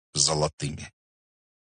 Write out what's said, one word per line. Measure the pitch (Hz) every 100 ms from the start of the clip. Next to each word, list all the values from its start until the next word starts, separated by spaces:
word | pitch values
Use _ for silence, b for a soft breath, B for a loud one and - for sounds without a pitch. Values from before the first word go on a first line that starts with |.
| _
«Золотыми». | - 71 76 76 - 73 - - - _ _ _ _ _ _